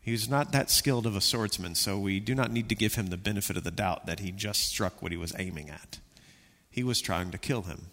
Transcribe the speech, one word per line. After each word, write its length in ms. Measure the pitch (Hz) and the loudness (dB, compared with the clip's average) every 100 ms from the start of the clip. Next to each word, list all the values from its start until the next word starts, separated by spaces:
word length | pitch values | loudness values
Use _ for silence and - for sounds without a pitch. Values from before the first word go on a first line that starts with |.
He's 280 | - 117 110 | -2 -2 2
not 240 | 139 190 | 2 2
that 180 | 139 - | 2 4
skilled 360 | - - 123 113 | 4 4 2 2
of 100 | 104 | 2
a 40 | |
swordsman, 540 | 101 120 107 - 87 | 2 2 0 -2 -2
so 240 | 85 - 98 | 0 0 0
we 220 | 98 95 | 2 0
do 160 | 110 131 | 2 2
not 160 | 117 | 2
need 160 | 117 113 | 0 0
to 80 | 113 | 2
give 180 | 107 | 2
him 140 | - 98 | 2 -2
the 80 | 87 | -2
benefit 400 | 101 104 - 87 | 0 0 0 -2
of 80 | |
the 80 | 85 | -2
doubt 340 | 85 101 85 - | 0 0 0 -2
that 140 | 82 | -6
he 100 | 98 | -6
just 320 | 95 104 104 | -6 -2 0
struck 400 | - - 98 - | 0 0 -2 -2
what 80 | 90 | -6
he 80 | 85 | -4
was 160 | 82 - | -4 -4
aiming 340 | 92 82 76 | -6 -6 -10
at. 280 | 76 - - - - - - - _ _ | -14 -14 -18 -18 -20 -20 -20 -20 _ _
He 140 | - | -2
was 160 | 127 117 | 2 2
trying 320 | - 87 90 | 2 0 0
to 60 | 92 | -4
kill 240 | - 127 | -2 -2
him 240 | 87 - 87 | -2 -10 -12